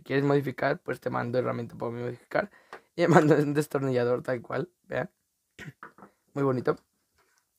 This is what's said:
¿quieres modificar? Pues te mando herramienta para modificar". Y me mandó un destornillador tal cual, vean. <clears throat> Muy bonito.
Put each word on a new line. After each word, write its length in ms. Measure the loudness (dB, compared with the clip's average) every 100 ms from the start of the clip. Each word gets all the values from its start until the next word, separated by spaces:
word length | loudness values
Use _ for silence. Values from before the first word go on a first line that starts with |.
¿quieres 200 | -2 0
modificar? 560 | 2 2 0 -4 -4 -4
Pues 200 | -8 -8
te 100 | -6
mando 280 | -6 -4 -2
herramienta 380 | -2 -6 -8 -8
para 160 | -8
modificar". 580 | -6 -10 -10 -4 -4 -4 -10 -20 -20 _
Y 80 | 0
me 60 | 6
mandó 260 | 8 8 6
un 180 | 4
destornillador 680 | 0 -2 -2 0 0 0 -2
tal 200 | -2 -6
cual, 280 | -4 -6 -6 _
vean. 260 | -8 -6 -6 _ _ _ _ -20
<clears throat> 760 | -18 -18 -20 -20 -20 _ _
Muy 100 | -2
bonito. 320 | 0 0 0 -4 _ _ _ _ _ _ _